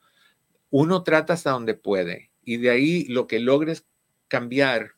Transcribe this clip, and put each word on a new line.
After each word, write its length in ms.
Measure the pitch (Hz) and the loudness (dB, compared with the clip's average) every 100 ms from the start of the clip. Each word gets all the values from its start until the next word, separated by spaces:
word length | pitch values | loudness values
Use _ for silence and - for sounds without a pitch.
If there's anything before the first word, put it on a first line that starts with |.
| _ _ _ _ _ _ _ | _ _ _ _ _ _ _
Uno 320 | 139 160 185 | 2 2 0
trata 300 | 175 156 156 | 2 2 2
hasta 180 | 170 147 | -2 -2
donde 240 | 131 113 104 | -2 -2 -4
puede 560 | 98 98 87 - - _ | -2 -2 -2 -6 -14 _
y 140 | - 117 | -8 -2
de 140 | 123 | 0
ahí 340 | 120 143 175 139 | 2 2 0 -2
lo 220 | 123 120 | -4 -2
que 120 | 113 | -2
logres 460 | 120 139 160 160 _ _ _ _ - | 2 2 0 -6 _ _ _ _ -6
cambiar 640 | 131 120 131 135 117 113 | -6 -2 0 0 0 -4